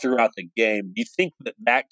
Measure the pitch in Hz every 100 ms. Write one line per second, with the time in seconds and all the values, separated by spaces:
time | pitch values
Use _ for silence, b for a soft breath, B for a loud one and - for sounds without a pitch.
0 | 131 123 113 - 87 - 110 107 98 95
1 | - - 180 - 135 - 117 127 -